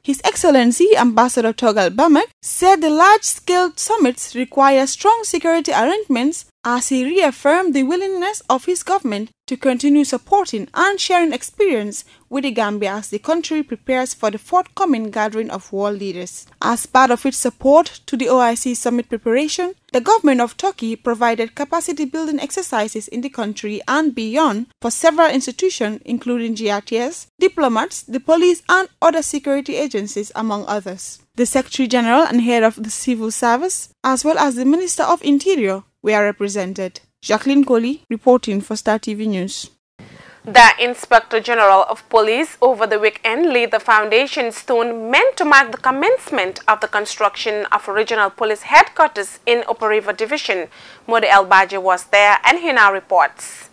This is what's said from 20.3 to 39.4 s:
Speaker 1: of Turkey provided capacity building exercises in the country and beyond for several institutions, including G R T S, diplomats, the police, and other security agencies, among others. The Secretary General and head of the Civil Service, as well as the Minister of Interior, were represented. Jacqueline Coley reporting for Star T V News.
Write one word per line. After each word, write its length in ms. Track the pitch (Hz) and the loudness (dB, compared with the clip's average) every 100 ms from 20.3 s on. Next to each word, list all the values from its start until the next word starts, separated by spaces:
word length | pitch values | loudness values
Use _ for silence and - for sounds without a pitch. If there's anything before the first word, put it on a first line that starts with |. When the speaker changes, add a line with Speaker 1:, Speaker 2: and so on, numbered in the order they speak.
| 254 | 2
Speaker 1:
of 160 | 240 - | -2 -2
Turkey 400 | 392 - 226 226 | -6 -4 -8 -6
provided 580 | 247 220 240 233 226 - | -6 -2 0 0 -4 -6
capacity 480 | 285 330 330 302 | -4 -4 -4 -6
building 380 | 277 320 320 294 | -6 -4 -4 -6
exercises 680 | 285 - 359 233 220 220 - | -6 -8 -4 -4 -4 -6 -10
in 140 | 240 | -10
the 80 | 269 | -8
country 520 | 262 214 208 208 208 - | -8 -8 -8 -8 -8 -2
and 260 | 285 311 | 0 0
beyond 540 | 240 220 254 311 208 247 _ | -2 -4 0 0 0 -8 _
for 100 | 233 | -6
several 380 | - 330 311 320 | 0 0 4 2
institutions, 720 | 262 - - 370 - 214 214 | 2 -4 -4 -4 -2 -6 -6
including 520 | - 240 247 240 233 220 | -8 -6 -4 -4 -4 -4
G 140 | 220 | -2
R 120 | 202 | -4
T 160 | - 226 | -2 -4
S, 300 | 247 349 - _ | -4 -8 -18 _
diplomats, 640 | 370 - 269 226 330 - | 0 2 0 0 -4 -8
the 160 | - 247 | -8 -8
police, 420 | - 320 359 339 - | 0 4 4 2 0
and 220 | 359 381 _ | 0 0 _
other 200 | 330 320 | 2 2
security 560 | 294 294 285 277 285 - | -4 -6 -2 -4 -2 -6
agencies, 520 | 294 208 202 208 208 - | -4 -4 -6 -8 -8 -6
among 300 | 220 208 - | -6 -6 -4
others. 520 | 208 190 185 - - _ - | -6 -6 -12 -14 -18 _ -2
The 100 | 240 | 0
Secretary 420 | 262 262 - 254 | 0 -2 -4 0
General 360 | 247 233 254 | 2 4 4
and 180 | - 240 | 4 2
head 220 | 233 240 | 2 2
of 200 | 220 214 | 2 0
the 60 | 220 | -10
Civil 420 | - - 233 220 | -6 -4 -4 -4
Service, 640 | - 240 240 359 - - _ | -2 0 0 -2 -6 -10 _
as 220 | 262 262 294 | -2 0 0
well 120 | 311 | 0
as 180 | 294 240 | 0 0
the 100 | 254 | 0
Minister 380 | 320 359 - | 0 -2 -4
of 200 | - 339 | -2 0
Interior, 600 | - 285 381 349 202 190 _ _ | 0 0 2 0 -2 -4 _ _
were 220 | 208 214 | -2 0
represented. 800 | 208 202 202 202 190 196 185 - _ _ | 0 -2 -6 -4 -6 -8 -10 -12 _ _
Jacqueline 440 | - 214 277 277 269 | -2 -2 2 2 4
Coley 380 | 233 233 302 _ | 2 0 -6 _
reporting 520 | 226 - 247 - 196 | -2 2 2 2 -6
for 160 | 196 214 | -6 -6
Star 220 | - 214 | -2 -2
T 140 | - | -4
V 140 | 208 220 | -6 -4
News. 440 | 190 | -4